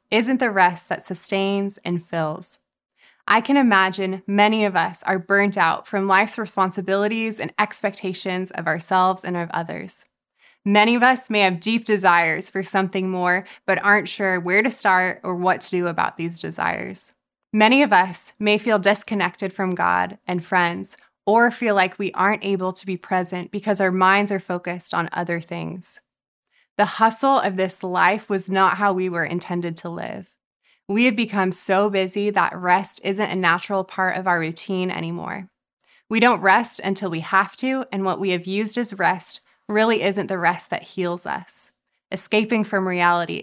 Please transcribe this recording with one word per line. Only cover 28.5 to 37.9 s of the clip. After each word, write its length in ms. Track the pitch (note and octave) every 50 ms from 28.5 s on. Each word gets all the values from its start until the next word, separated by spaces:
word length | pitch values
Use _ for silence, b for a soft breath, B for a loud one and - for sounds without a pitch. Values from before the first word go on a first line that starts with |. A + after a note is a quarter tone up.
not 260 | F#3+ F#3+ F#3+ F3+ -
how 160 | F#3 G#3 G3+
we 160 | F#3 F#3 F#3 F#3
were 160 | F3 E3+ D#3
intended 540 | - F3 F3 - - F3+ F3 F3 E3+ E3 -
to 100 | - E3+
live. 460 | E3 F3 - - - - F3+ _ _ _ _ _ _ _ _ _ _ _ _
We 200 | - G3 A3 A#3+
have 100 | B3+ G#3
become 340 | A#3 A#3 A3 G3 G3+ F#3+ F#3+
so 380 | F#3+ - - - F#3+ F#3+ G3+ G#3
busy 400 | G3+ F#3+ F#3+ F#3 - G#3 G3+ G#3
that 260 | G#3 G3 F3 - -
rest 460 | F3+ F3+ F3+ F#3 G3 G3 - - -
isn't 280 | - G3+ F#3+ G3+ G#3+ -
a 40 | -
natural 480 | F#3+ F3+ E3+ E3+ F3+ - - G3+ F#3+
part 360 | F#3 - - - F#3 F#3 - F#3+
of 80 | F#3
our 140 | F#3+ F3 E3
routine 500 | D#3+ D#3+ E3 - - - F#3+ F#3 F#3 F#3
anymore. 580 | - E3+ E3 E3 E3+ E3+ - - - G3 F#3 - _ _ _ _ _ _ b b b b b b
We 100 | A3 A3+
don't 220 | A#3 B3 A3+ E3+
rest 380 | F3+ G3 F#3 A3+ A#3 - - -
until 280 | - F#3+ F#3+ - G#3 F3+
we 120 | E3 D#3+
have 360 | D#3 - F#3+ F#3+ G3 F#3+ -
to, 300 | - B3+ C4 C4 C4 B3 -